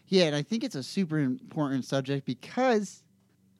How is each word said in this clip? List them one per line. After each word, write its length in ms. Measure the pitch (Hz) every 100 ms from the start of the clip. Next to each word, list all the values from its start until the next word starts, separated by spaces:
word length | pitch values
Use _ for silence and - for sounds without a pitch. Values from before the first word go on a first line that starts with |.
| -
Yeah, 160 | 185
and 120 | 160 147
I 60 |
think 220 | 143 226
it's 120 | 262 143
a 80 |
super 360 | 120 196 175 156
important 680 | 135 127 - 160 143 135 113
subject 400 | 139 135 143 -
because 800 | 123 - - 254 220 190 - _ _ _ _ _ _